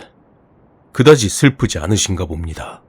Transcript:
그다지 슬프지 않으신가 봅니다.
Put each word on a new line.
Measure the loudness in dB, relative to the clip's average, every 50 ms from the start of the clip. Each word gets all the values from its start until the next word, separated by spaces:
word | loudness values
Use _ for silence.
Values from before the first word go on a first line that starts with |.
| -18 -20 _ _ _ _ _ _ _ _ _ _ _ _ _ _ _ _
그다지 | -2 2 6 6 6 6 4 -2
슬프지 | -2 2 2 2 2 2 -4 -4 -4 -4
않으신가 | -4 -2 -2 -2 -2 -2 -4 -4 -6
봅니다. | -8 -8 -8 -8 -10 -10 -12 -14 -16 -18 -20 _